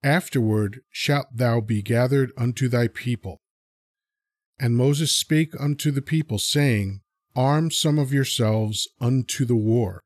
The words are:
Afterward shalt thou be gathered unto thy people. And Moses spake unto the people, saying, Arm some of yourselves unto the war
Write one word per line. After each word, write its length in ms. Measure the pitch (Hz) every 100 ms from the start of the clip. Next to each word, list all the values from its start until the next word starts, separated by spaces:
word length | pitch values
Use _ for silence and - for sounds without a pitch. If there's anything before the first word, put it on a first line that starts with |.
Afterward 760 | 139 160 - 135 110 107 104 110 _
shalt 360 | - - 143 -
thou 260 | 117 123 117
be 220 | 110 107
gathered 500 | 101 117 123 139 131 -
unto 320 | 120 120 131
thy 200 | 120 120
people. 520 | - 123 117 98 82 _ _ _ _ _ _ _ _ _ _ _ _
And 180 | 127 120
Moses 380 | 127 143 156
spake 380 | - - 156 156 -
unto 320 | 143 143 151
the 120 | 139
people, 360 | 127 160 156 104
saying, 640 | - 147 143 110 98 98 _ _ _
Arm 360 | - 131 147 165
some 280 | - 160 147
of 140 | 139
yourselves 760 | 139 135 - 110 110 110 107 - _
unto 440 | 120 131 120 -
the 120 | 127 120
war 460 | 107 120 104 92